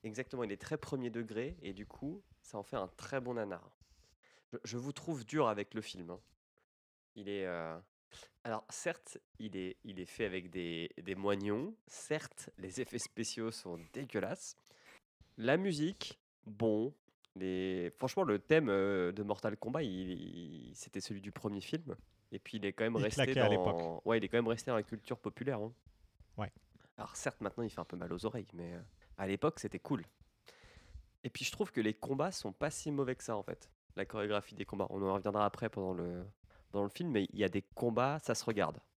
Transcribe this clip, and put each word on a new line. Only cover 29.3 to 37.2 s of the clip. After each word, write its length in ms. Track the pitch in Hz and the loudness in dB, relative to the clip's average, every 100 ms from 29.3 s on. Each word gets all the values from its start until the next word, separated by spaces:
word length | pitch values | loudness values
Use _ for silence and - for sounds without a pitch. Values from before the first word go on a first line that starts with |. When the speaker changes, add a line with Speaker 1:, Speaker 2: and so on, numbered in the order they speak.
| 101 151 - | 2 2 2
Speaker 1:
c'était 200 | 104 92 | -6 -6
cool. 240 | - 127 82 _ - _ - - - - - - - _ | -4 -4 -4 _ -20 _ -20 -20 -20 -20 -18 -18 -18 _
Et 60 | 117 | -8
puis, 120 | - - | -4 -4
je 60 | |
trouve 200 | - 202 | 0 0
que 100 | - | 4
les 120 | 110 110 | 4 2
combats 360 | - 135 170 | -2 2 2
sont 200 | 190 - | 0 -4
pas 160 | 95 147 | 0 -2
si 220 | - 156 | 0 -2
mauvais 240 | 143 131 127 | 2 2 0
que 80 | |
ça, 120 | - 107 | -2 -2
en 60 | |
fait. 280 | - - - _ _ - | -2 -10 -12 _ _ -6
La 100 | 98 | -4
chorégraphie 480 | 110 104 104 - 101 | 0 2 2 0 -8
des 100 | 101 | -6
combats. 220 | 101 95 | 0 0
On 100 | 98 | 2
en 120 | 98 98 | 2 2
reviendra 300 | 104 104 104 | 2 4 4
après 240 | - 113 | 4 -4
pendant 240 | - 95 | 0 -2
le... 300 | 90 87 87 98 - - - - | 0 -2 -4 -8 -14 -20 -20 -4
dans 120 | 101 | 0
le 60 | 101 | 0
film, 200 | - 175 | 0 2
mais 140 | 113 | 4